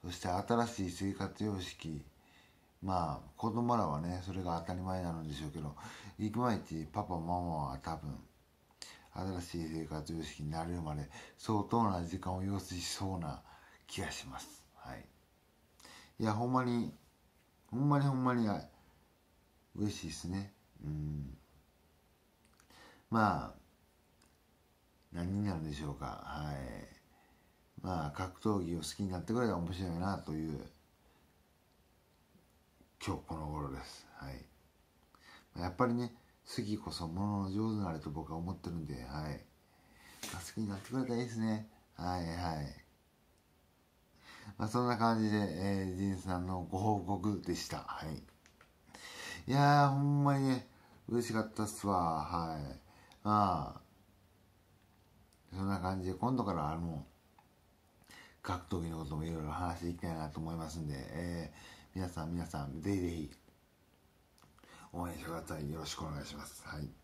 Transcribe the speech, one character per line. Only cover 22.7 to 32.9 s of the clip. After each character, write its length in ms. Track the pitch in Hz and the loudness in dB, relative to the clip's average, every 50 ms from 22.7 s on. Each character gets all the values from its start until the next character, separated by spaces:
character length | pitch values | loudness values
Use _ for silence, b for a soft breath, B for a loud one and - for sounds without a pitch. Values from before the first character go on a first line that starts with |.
| B B B B B B B B | B B B B B B B B
ま 440 | 113 113 107 101 87 71 58 57 - | 6 6 8 6 6 2 -2 -6 -10
あ、 0 | - - - _ _ _ _ _ _ _ _ _ _ - _ _ _ _ _ _ _ _ _ _ _ _ _ _ _ _ _ | -16 -20 -20 _ _ _ _ _ _ _ _ _ _ -20 _ _ _ _ _ _ _ _ _ _ _ _ _ _ _ _ _
何 200 | - 85 87 90 | -4 -2 -2 0
に 120 | 98 101 104 | 0 2 2
な 100 | 101 92 | 2 0
る 60 | 80 | 0
ん 40 | 78 | -2
で 100 | 78 73 | -4 -4
し 80 | 71 | -4
ょ 80 | 78 71 | -4 -6
う 40 | 69 | -4
か。 260 | 69 69 64 53 - - | -4 -6 -6 -6 -8 -8
は 280 | - 69 76 76 76 | -8 -6 -4 -4 -4
い。 440 | 71 67 65 62 55 50 - - - - _ _ b b b b b b b b b b _ _ _ - - 92 | -4 -4 -6 -6 -8 -10 -12 -14 -18 -20 _ _ b b b b b b b b b b _ _ _ -6 -2 0
ま 200 | 92 82 76 73 | 0 0 0 -2
あ、 20 | |
格 280 | 73 - 92 87 - - | -2 -2 -4 -4 -4 0
闘 200 | - 110 104 98 | 2 2 4 4
技 120 | 87 82 85 | 2 0 -2
を 60 | 82 | -2
好 40 | 78 | -2
き 180 | 76 - - | -6 -4 -2
に 80 | 101 95 | -2 -2
な 80 | 92 90 | -2 -2
っ 40 | |
て 100 | 85 82 | -2 0
く 80 | 110 123 | 2 2
れ 60 | 123 | 2
た 60 | 110 | 2
ら 60 | 95 87 | 2 0
面 140 | 85 85 | 0 -2
白 160 | 90 87 95 90 | -2 -2 -2 -2
い 20 | |
な 260 | 82 85 90 98 95 87 | -2 0 0 0 -2 -2
と 140 | - - | -4 -4
い 140 | 78 78 80 | -2 -2 -2
う、 140 | 80 76 67 - - - - _ _ _ _ b b b b b b b b _ _ _ _ _ _ _ _ _ _ _ _ _ _ _ _ _ _ _ - _ _ _ _ _ _ _ _ - _ | -2 -4 -4 -6 -10 -16 -20 _ _ _ _ b b b b b b b b _ _ _ _ _ _ _ _ _ _ _ _ _ _ _ _ _ _ _ -20 _ _ _ _ _ _ _ _ -20 _